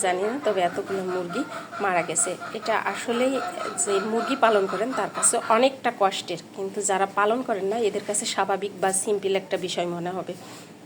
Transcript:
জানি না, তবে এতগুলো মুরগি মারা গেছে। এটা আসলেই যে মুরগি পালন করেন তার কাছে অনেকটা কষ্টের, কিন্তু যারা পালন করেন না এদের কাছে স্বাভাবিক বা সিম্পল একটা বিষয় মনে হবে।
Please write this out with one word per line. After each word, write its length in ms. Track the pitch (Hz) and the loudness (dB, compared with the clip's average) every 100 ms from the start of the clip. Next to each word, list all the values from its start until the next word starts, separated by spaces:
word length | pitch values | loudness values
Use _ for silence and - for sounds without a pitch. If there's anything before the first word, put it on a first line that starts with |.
জানি 180 | 190 180 208 | 2 2 0
না, 60 | 269 220 | 0 0
তবে 140 | 196 175 | 2 2
এতগুলো 340 | 202 190 190 185 | 0 -2 -2 -2
মুরগি 280 | 180 175 220 311 - - - | -2 -2 -4 -4 -6 -10 -4
মারা 180 | 202 175 170 | 0 2 0
গেছে। 220 | - 185 175 - 220 | 0 -2 -4 -8 -6
এটা 160 | 220 214 202 | 0 0 0
আসলেই 420 | - - 233 262 262 - - - - | -4 -2 2 2 0 -4 -4 -6 -2
যে 100 | 415 392 220 | 0 0 2
মুরগি 260 | 226 233 269 | 0 0 4
পালন 200 | 226 208 196 | 4 6 2
করেন 180 | 185 233 - | 0 -2 -2
তার 120 | 185 - | -4 2
কাছে 200 | - 240 - 226 | 2 2 4 6
অনেকটা 340 | 269 269 247 233 | 6 2 -4 2
কষ্টের, 400 | 196 190 - 170 - - | 2 2 -6 -8 -8 -8
কিন্তু 220 | 190 208 202 | -6 -4 0
যারা 160 | 196 196 202 | 2 2 4
পালন 200 | 208 247 254 | 4 2 0
করেন 180 | 202 190 | -2 0
না 40 | 226 208 | 2 2
এদের 160 | 190 196 | 0 -2
কাছে 160 | 208 226 | -2 -2
স্বাভাবিক 380 | - 196 190 196 - | 0 2 0 -2 0
বা 80 | 190 190 | 0 2
সিম্পল 280 | 220 202 190 190 | 0 0 2 0
একটা 140 | - 185 175 | 0 -2 -2
বিষয় 220 | 180 175 175 | -2 -2 -2
মনে 140 | 175 185 | -4 -4
হবে। 180 | 165 180 - - - - | -6 -10 -14 -16 -18 -20